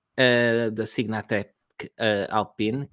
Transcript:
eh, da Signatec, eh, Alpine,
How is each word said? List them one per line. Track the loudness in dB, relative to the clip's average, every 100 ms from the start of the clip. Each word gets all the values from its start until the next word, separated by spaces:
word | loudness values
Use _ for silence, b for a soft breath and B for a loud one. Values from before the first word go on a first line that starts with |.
| _ 2
eh, | 4 4 4 2 0
da | -2 -4
Signatec, | -4 -4 -4 -2 -4 -4 _ _ -16 -16 -4
eh, | 0 0 0
Alpine, | -2 -4 -2 -2 -2 -6